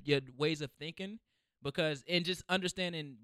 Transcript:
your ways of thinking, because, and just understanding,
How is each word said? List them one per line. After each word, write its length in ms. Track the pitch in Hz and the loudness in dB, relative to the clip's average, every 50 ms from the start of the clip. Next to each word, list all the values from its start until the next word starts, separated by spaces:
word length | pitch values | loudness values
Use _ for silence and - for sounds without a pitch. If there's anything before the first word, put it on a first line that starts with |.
| 131 | 2
your 180 | 143 143 139 135 131 127 127 | 4 4 4 2 -2 -2 0
ways 240 | 147 156 160 147 | 2 2 2 0
of 100 | 151 131 - _ | -4 -8 -8 _
thinking, 400 | 147 160 165 - 190 196 214 226 - _ _ _ _ _ _ _ | -10 -10 -8 -8 -8 -8 -8 -12 -16 _ _ _ _ _ _ _
because, 420 | - 139 - - 170 156 151 135 - 156 | -6 -4 0 2 2 2 0 -2 -2 2
and 180 | 175 175 170 | 2 4 4
just 180 | 175 180 - - - | 2 -2 -4 0 0
understanding, 680 | 180 190 180 180 - - 185 175 170 160 151 143 131 107 | 0 2 2 0 0 0 -2 -2 -2 -4 -6 -8 -10 -16